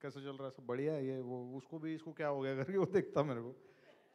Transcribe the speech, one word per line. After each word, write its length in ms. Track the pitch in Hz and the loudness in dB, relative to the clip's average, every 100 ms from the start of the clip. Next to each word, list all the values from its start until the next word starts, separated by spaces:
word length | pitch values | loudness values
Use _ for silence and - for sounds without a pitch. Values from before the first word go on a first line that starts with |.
कैसे 180 | 143 135 | -10 -6
चल 120 | 139 | -6
रहा 120 | 135 | -6
है? 60 | 135 | -6
सब 160 | - 123 | -6 -2
बढ़िया 260 | 123 147 | 0 2
है?" 140 | 156 131 | 2 0
ये 140 | 131 | -2
वो, 380 | 123 127 123 135 | -4 -6 -6 -8
उसको 200 | - 160 | -8 -6
भी, 160 | 160 | -4
"इसको 180 | 156 160 | -4 -6
क्या 160 | 151 151 | -2 0
हो 120 | 143 | 2
गया?" 160 | 135 135 | 0 0
करके 220 | 139 196 | 2 4
वो 80 | 180 | 6
देखता 360 | 190 - 151 | 4 4 4
मेरे 180 | 151 120 | 2 0
को। 120 | 120 135 - - - - _ | -6 -10 -18 -20 -20 -20 _